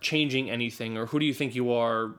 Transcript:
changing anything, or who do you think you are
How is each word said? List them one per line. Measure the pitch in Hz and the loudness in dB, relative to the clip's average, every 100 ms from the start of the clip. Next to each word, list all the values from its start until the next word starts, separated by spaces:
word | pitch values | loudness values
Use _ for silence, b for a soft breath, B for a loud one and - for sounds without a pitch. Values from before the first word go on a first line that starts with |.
changing | - 156 147 131 123 | 0 2 2 2 0
anything, | 117 117 - 113 113 | -2 -4 -4 -6 -4
or | 113 | -2
who | 151 | 0
do | 151 | 0
you | |
think | 131 139 | 0 -2
you | 123 120 | 0 2
are | 120 117 113 110 | 2 2 0 -2